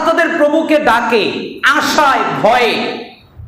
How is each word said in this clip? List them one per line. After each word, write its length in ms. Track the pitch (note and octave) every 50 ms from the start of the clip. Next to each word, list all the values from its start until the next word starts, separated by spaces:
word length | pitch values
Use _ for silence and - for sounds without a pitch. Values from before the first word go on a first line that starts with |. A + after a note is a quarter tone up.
| D#4
তাদের 220 | E4 E4 E4+ E4 D#4 E4
প্রভুকে 420 | E4 D4 D4 D4+ D#4+ D#4 D4 D#4 D4
ডাকে 760 | D4 A#3+ A3+ A#3+ A#3 A3+ A#3+ G#3+ F3+ - - - - - - - -
আশায় 560 | C4 C#4+ D4+ C4 C4+ - D#4 D4 C#4 B3+ A3+ F3 E3+ - C3
ভয়ে।" 640 | D#3 G#3+ B3 B3 A#3+ G#3+ E3+ - - - - - - - - - - _ - - -